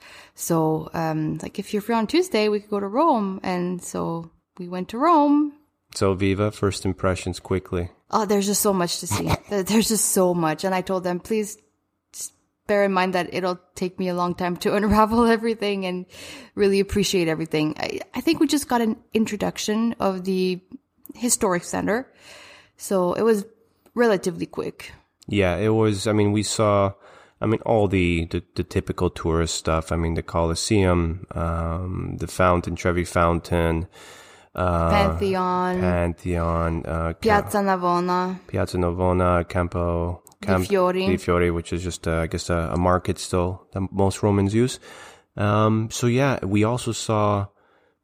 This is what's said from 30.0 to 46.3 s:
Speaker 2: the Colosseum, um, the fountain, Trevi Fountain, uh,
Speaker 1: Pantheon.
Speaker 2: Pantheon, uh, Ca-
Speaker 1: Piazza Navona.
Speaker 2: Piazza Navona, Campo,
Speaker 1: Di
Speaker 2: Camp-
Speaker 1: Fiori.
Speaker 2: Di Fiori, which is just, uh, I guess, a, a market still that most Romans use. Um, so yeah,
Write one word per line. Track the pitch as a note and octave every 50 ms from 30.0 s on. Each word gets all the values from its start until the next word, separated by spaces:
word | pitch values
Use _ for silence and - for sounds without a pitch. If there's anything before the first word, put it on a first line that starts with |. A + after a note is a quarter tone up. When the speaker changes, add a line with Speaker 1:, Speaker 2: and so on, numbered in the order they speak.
| E2 E2 E2
Speaker 2:
the | - -
Colosseum, | - - E2+ E2+ E2 E2 - - - A2 G2+ F#2+ F2+ F2 F2 E2+ E2 E2+ F#2 - -
um, | - E2+ E2+ E2+ E2 E2 E2 E2 E2 F2 F#2 F#2 F#2 F2+ F2 F2+ F2+
the | E2+ E2
fountain, | - - - F#2 F2+ F2+ F2 - F2 E2+
Trevi | - - F#2 E2+ F2+ E2+
Fountain, | - - F2 E2+ E2+ E2+ E2 - - F2+ E2+ E2 E2 E2 E2 F2+ - - - - - - - - - - - - _ -
uh, | - F2+ F2+ E2+ E2 E2+ E2
Speaker 1:
Pantheon. | E2 - - E2 D#2+ D#2+ G#3 G3 F#3 F#3 F#3 F3+ F3+ F3+ F#3 F#3 F3+ F3+
Speaker 2:
Pantheon, | F3+ - F3+ - - - E2+ - - F2+ F2 E2+ E2+ E2+ E2 E2 E2 E2 E2 D#2+ -
uh, | - D#2+ E2 E2 E2 E2+
Ca- | -
Speaker 1:
Piazza | - A3+ G#3 G3+ G3+ - - G#3
Navona. | G3 G3 F#3+ F3+ F3+ F3 F3 F3 F3+ F3+ F3+ F3+ F#3 F#3 F#3 F3+ -
Speaker 2:
Piazza | - - G2 F#2+ - -
Navona, | F2+ F2 F2 E2+ F2+ F#2 F2+ F2+ F#2 F2+ F2+ F2+ F2 E2+
Campo, | - - F#2 F2 E2+ - F2 E2+ E2+ E2+ E2+ E2+ F2 E2+ - _ - - _
Speaker 1:
Di | -
Speaker 2:
Camp- | - F#2 - -
Speaker 1:
Fiori. | - G3+ F#3 F3+ F3+ F#3 F#3 F#3
Speaker 2:
Di | F#3+ F#3
Fiori, | - - F#2 F2 F2 F2+ F2
which | E2+ E2+ E2 -
is | E2+ E2+ F2+
just, | F2 - - -
uh, | F2 E2
I | E2 E2
guess, | D#2+ - E2 - -
a, | F2+ E2+ D#2+ - -
a |
market | F2 F2 F2+ F2+ F2+ - - F2+ -
still | - - - F2+ F2 F2+ F2+ - - _ -
that | F#2 F#2+ F2+
most | - F#2+ G2 F#2+ - - -
Romans | G#2 G2+ G2+ G2 G2 G#2+
use. | A2+ B2 C3 - - - - - - - - - - _ _ _
Um, | - G#2 G#2 G#2 G#2+ G#2+ A2 A2 A2 A2 A2
so | - - B2
yeah, | A#2+ A#2 B2+ C#3+ C#3